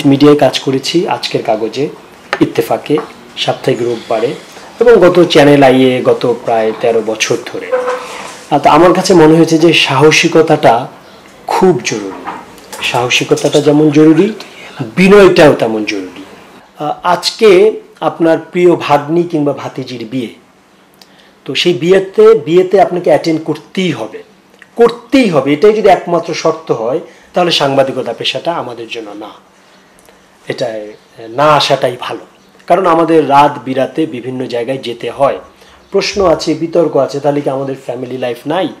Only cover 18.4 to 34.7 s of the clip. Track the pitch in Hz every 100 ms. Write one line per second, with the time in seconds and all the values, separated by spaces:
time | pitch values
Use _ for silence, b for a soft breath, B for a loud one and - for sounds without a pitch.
18.4 | 165 180 175 160 - 147 143 170 170 156
19.4 | 143 135 135 - 123 123 113 127 110 -
20.4 | _ _ _ _ _ _ b b b b
21.4 | - 135 180 147 160 190 190 - 214 226
22.4 | 139 175 180 196 175 175 175 147 165 156
23.4 | 160 151 - - 185 127 107 - - _
24.4 | _ _ _ - 233 - - 269 233 151
25.4 | 135 147 208 214 202 - - 170 165 156
26.4 | 165 160 - 135 113 156 - B B -
27.4 | 180 156 143 135 135 127 113 117 - 131
28.4 | 147 170 123 117 113 117 107 104 104 98
29.4 | _ _ b b b b b b b b
30.4 | - 131 123 110 104 104 _ - 113 120
31.4 | 151 147 135 135 127 123 - 117 - _
32.4 | _ _ - 175 190 165 165 165 135 139
33.4 | 143 131 123 131 127 - 160 123 120 127
34.4 | 123 120 117